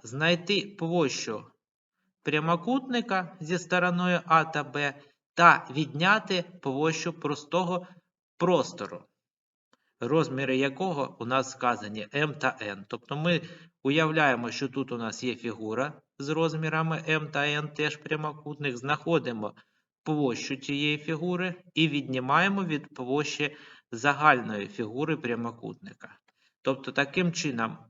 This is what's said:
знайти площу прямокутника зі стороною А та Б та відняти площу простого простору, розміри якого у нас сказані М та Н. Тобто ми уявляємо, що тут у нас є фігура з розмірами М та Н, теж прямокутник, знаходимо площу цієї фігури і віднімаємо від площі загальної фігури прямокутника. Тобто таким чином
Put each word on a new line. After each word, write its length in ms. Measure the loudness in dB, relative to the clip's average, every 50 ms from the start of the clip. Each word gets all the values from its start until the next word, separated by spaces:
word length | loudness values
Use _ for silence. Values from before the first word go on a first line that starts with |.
| -16
знайти 760 | -10 -4 0 2 2 2 2 2 0 0 0 0 -4 -8 -6
площу 680 | -4 0 2 2 2 2 0 -4 -6 -6 -8 -8 -10 -14 _ _ _ _ _ _ _ _ _ _ _ _ _ _ -6
прямокутника 1120 | -2 -2 0 2 2 0 0 0 0 -2 -2 -2 -2 -2 -2 -2 0 -2 -2 -2 -4 -10 -12
зі 180 | -6 -4 -4 -4
стороною 640 | -2 0 2 2 2 2 2 2 2 2 2 0 2
А 180 | 4 4 4 4
та 200 | 4 -2 -4 -4
Б 300 | -4 -4 -2 -2 -2 -2 -6 -18 -20 _ _ _ _ 4
та 340 | 8 10 10 10 8 4 -4
відняти 760 | -2 -2 -2 -2 -2 0 4 4 4 4 2 0 -2 -2 -2 -4 -12 -8 -6
площу 500 | -4 0 2 2 2 0 0 -4 -6 -6
простого 760 | -4 -4 -4 -4 -4 -6 -2 0 0 0 0 -2 -4 -6 -8 -20 -20 _ _ _ _ _ _ _
простору, 680 | 0 2 4 4 4 4 0 -4 -10 -10 -10 -10 -14 -16 _ _ _ _ _ _ _ _ _ _ _ _ _ _ _ _ _ _ -8
розміри 560 | -4 2 2 2 2 2 -2 -4 -2 0 2
якого 600 | 2 2 0 0 -2 -4 -2 -2 -2 -4 -4 -6 -8
у 40 | -4
нас 260 | 0 0 0 0 -2
сказані 580 | -6 -2 0 0 0 0 -4 -8 -8 -8 -10 -4 -2
М 200 | 0 0 0 -2
та 240 | 0 -2 -2 -2 -2 -6
Н. 220 | -8 -8 -8 -10 -10
Тобто 280 | -10 -10 -8 -8 -6
ми 240 | -2 0 2 2 0 -2 -6 -16 -20 -20 -20 _ _ -2
уявляємо, 680 | 2 2 4 2 2 4 4 4 4 4 2 0 -6
що 180 | -4 -4 -6 -4
тут 240 | -4 -4 -4 -4 -4
у 40 |
нас 280 | -6 -6 -6 -6 -4 -4
є 100 | -4 -4
фігура 560 | -4 -6 -8 -8 -6 -6 -4 -2 -2 -2 -4 -4 -12 _ _ _ -10
з 100 | -6 -4
розмірами 760 | 0 2 2 0 0 0 -2 -2 0 0 0 0 -2 -2 0 0
М 220 | 0 0 0 -2
та 180 | -2 0 0 2
Н, 200 | 2 0 -2 -4
теж 280 | -2 0 0 0 -2
прямокутник, 800 | -4 -6 -4 -4 -2 -2 -4 -6 -8 -10 -12 -10 -6 -4 -4 -4
знаходимо 760 | -4 -2 -2 -2 -2 0 2 2 2 2 0 -4 -4 -6 -6 -8 -10 -20 _ _ _ _ _ _ _ -4
площу 540 | -2 0 2 2 0 0 -2 -4 -6 -8
цієї 420 | -8 -6 -4 -4 -2 0 0 -2 -2
фігури 560 | -2 -4 -4 -2 -2 -2 -2 -2 -2 -4 -6 -8 -14 -6 2
і 140 | 2 2 4
віднімаємо 760 | 4 0 -2 -2 -4 -2 0 2 4 4 4 4 2 0 0
від 300 | 0 -2 -4 -4 -8 -10
площі 640 | -8 -4 0 0 0 0 -2 -2 -2 -4 -4 -4 -8 -20 -20 -20 -20 _ -12 -8
загальної 720 | 0 2 2 2 6 6 6 6 6 4 -2 -4 -4 -6
фігури 500 | -6 -6 -6 -6 -6 -2 -4 -2 -2 -2
прямокутника. 1000 | -2 -2 -4 -4 -4 -4 -6 -8 -10 -12 -12 -12 -12 -16 -20 -20 _ -20 -20 -20 _ _ _ _ _ _ _ _ _ -2
Тобто 300 | -2 -2 0 -2 -4 0
таким 400 | 0 0 2 2 0 0 2 0
чином 460 | 0 -2 -2 0 0 -2 -2 -4 -8 -12